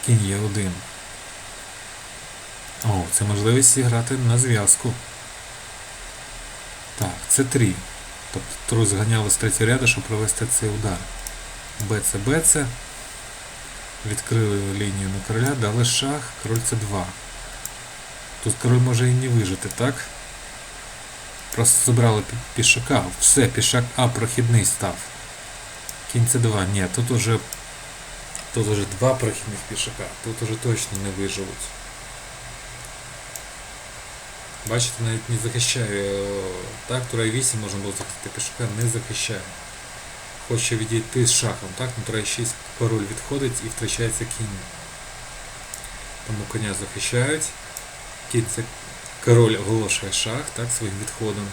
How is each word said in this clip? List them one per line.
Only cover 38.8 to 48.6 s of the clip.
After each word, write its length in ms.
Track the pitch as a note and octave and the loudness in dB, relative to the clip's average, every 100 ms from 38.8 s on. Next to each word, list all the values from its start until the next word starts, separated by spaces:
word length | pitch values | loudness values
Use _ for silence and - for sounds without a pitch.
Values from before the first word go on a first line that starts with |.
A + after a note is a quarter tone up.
не 60 | A#2 | 0
захищає. 520 | A2+ - A2 - G#2 - - - - - - - - - - - | 0 -4 -4 -2 -4 -6 -12 -14 -14 -14 -14 -14 -14 -14 -14 -2
Хоче 280 | A#2+ - A2+ | 0 2 0
відійти 500 | G#2+ A2+ A2 C3 A#2 | 2 0 0 2 4
з 80 | |
шахом, 360 | - A#2 F#2+ F#2+ F#2 | 4 2 -2 -6 -6
так, 120 | B2+ A#2 | -4 -4
на 60 | |
тура 220 | G#2 A2 G#2 | -2 -2 -2
шість 300 | - A#2 - - - | -2 -2 -4 -10 0
король 260 | A#2 A2 G2 | 2 2 0
відходить 460 | A2 - C#3 C3 A#2 A2+ | -6 -4 0 0 -2 -6
і 20 | |
втрачається 580 | - G#2+ - A#2 - A#2 - | -4 -2 0 0 0 -4 -4
кінь. 220 | A2 G2 F2+ - - - - - - - - - - - - - - - - | -4 -6 -10 -12 -14 -14 -14 -12 -12 -12 -12 -12 -12 -12 -12 -12 -12 -12 -6
Тому 120 | G#2+ G2+ | -6 -4
коня 240 | A2 G#2+ F#2 | -4 -2 -4
захищають. 640 | F#2+ - - B2 B2+ D#3 - - - - - - - - - | -4 -4 0 2 2 2 -2 -6 -12 -12 -12 -14 -14 -12 0
Кінь 140 | A#2+ A2 | 0 2
це 80 | - | -2